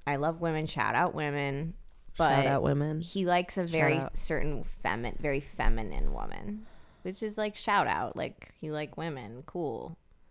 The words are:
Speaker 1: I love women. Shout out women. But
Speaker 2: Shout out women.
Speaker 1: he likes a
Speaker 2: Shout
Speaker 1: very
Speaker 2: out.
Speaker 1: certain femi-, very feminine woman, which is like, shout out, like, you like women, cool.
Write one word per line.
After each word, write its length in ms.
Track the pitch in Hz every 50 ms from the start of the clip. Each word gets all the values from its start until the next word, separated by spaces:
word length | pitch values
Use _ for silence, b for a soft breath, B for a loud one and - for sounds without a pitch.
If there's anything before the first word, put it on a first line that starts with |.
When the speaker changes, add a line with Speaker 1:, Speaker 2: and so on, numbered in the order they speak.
| -
Speaker 1:
I 100 | 143 143
love 260 | 139 147 160 165 165
women. 240 | 170 165 156 156 156
Shout 280 | 160 - 139 107 104 117
out 200 | 123 175 180 -
women. 580 | - 151 147 143 147 143 139 139 139 156 165 180 - - - - - - - - -
But 100 | 165 147 135
Speaker 2:
Shout 100 | 135 139
out 160 | 139 139 139
women. 380 | - 143 143 143 143 156 156 160
Speaker 1:
he 240 | 170 170 - 202 185
likes 320 | 175 175 180 180 - -
a 60 | 196
Speaker 2:
Shout 80 | 180 165
Speaker 1:
very 260 | 165 160 156 - -
Speaker 2:
out. 220 | 160 135 131 - -
Speaker 1:
certain 460 | - - 160 143 - 151 147 - - - - - -
femi-, 320 | - 95 117 117 113 - -
very 220 | 143 147 135 139
feminine 720 | 143 - - - 110 113 120 117 113 - - 131 - -
woman, 540 | 139 113 107 - 50 50 - 208 208 214 220 b b b b b b b
which 200 | - 180 190 -
is 160 | 226 214 208 220
like, 180 | 214 214 208
shout 300 | - - - 202 180 151
out, 280 | 117 85 80 110 - -
like, 360 | - - - - - - - - _
you 120 | - 151 151
like 240 | 151 151 147 - -
women, 440 | 160 170 147 131 117 101 117 123 147
cool. 500 | - - 175 165 139 113 - - 160 165 - _ _ - _ - -